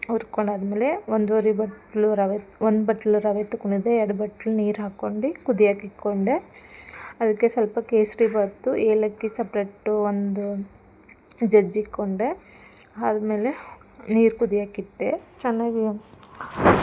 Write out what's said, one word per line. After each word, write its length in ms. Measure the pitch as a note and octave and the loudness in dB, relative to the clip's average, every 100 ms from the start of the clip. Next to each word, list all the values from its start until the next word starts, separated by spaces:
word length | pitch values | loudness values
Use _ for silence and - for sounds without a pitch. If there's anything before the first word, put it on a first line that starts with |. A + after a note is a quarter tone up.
| - | -6
ಹುರ್ಕೊಂಡಾದ್ಮೇಲೆ 960 | A#3 A3+ - G#3 G3+ G3 G3+ B3+ F4+ G#4 | -6 -4 -4 -2 -2 -4 -2 -2 -2 -2
ಒಂದೂವರೆ 440 | A3 G#3 A3 G#3+ | -2 2 2 2
ಬಟ್ಲು 640 | G#3 G#3+ - - G#3+ G#3+ | 0 -4 -6 -8 0 2
ರವೆ, 340 | G#3 G3 G#3 - - | 2 0 -2 -8 -2
ಒಂದು 260 | G#3+ G#3+ G#3+ | 2 2 2
ಬಟ್ಲು 320 | G#3+ G#3+ G#3 | 0 2 2
ರವೆ 260 | G#3+ G3+ | 2 -2
ತಗೊಂಡಿದ್ದೆ, 520 | G#3+ A#3 G3+ G3 G#3 A#3 | -4 -6 -2 0 2 2
ಎರಡು 180 | G#3+ | 2
ಬಟ್ಲು 380 | G3+ G#3 - A3+ | -2 -4 -6 -2
ನೀರು 300 | A3 G#3 G#3 | 0 0 -2
ಹಾಕ್ಕೊಂಡು 600 | G#3 G3 G#3+ G#3 C4 F4+ | -6 -6 -6 -2 -4 -4
ಕುದಿಯಕ್ಕೆ 420 | - G#3 G#3 G3+ G3+ | -2 4 4 4 -6
ಇಟ್ಕೊಂಡೆ. 460 | - G#3 G3+ G3 D4+ - - - - - - - - | -6 -4 0 0 0 -4 -20 -20 -20 -20 -18 -18 -2
ಅದಕ್ಕೆ 280 | A3+ G#3 A#3 | 0 2 0
ಸ್ವಲ್ಪ 300 | A#3+ G#3+ A#3 | 2 -2 -2
ಕೇಸರಿ 480 | A3+ A3+ G#3+ - A3+ | 0 0 0 2 2
ಬಾತು, 500 | G#3+ G3 G3 B3 - | 2 -2 -4 -4 0
ಏಲಕ್ಕಿ 520 | A3 G#3+ G#3+ G#3 A3 | 2 2 0 -4 -8
ಸಪ್ರೇಟು 760 | A3 G3 G#3 G3 - - G#3+ | -6 -4 -4 -4 -6 -2 0
ಒಂದು 640 | G#3 G3+ G3+ G3 G3+ G3+ G3 - - - - - _ - A3+ | 0 0 -2 -4 -4 -6 -10 -16 -20 -20 -20 -20 _ -4 6
ಜಜ್ಜಿಕ್ಕೊಂಡೆ. 960 | G#3+ F#3 G#3 G#3 - G3+ F#3+ A#3 F#4+ - - - - - - | 6 6 -2 -6 -6 -4 -2 -4 -4 -12 -20 -20 -20 -20 -4
ಆದಮೇಲೆ 840 | A3+ G#3+ G#3+ G#3+ A3 D#4 - - - - - | -2 0 0 -2 -2 -4 -12 -20 -20 -20 0
ನೀರು 300 | A3 A3+ A3 | 4 4 4
ಕುದಿಯಕ್ಕಿಟ್ಟೆ. 720 | A#3 G3+ G3+ - G3 - G3 F4 - - | 0 0 -4 -10 -14 -6 -4 -4 -6 -8
ಚೆನ್ನಾಗಿ 480 | B3+ A3+ A#3 A3+ A3 G#3+ - - - - - - - - | -4 -2 -2 0 -2 -4 -12 -20 -20 -16 -12 2 4 4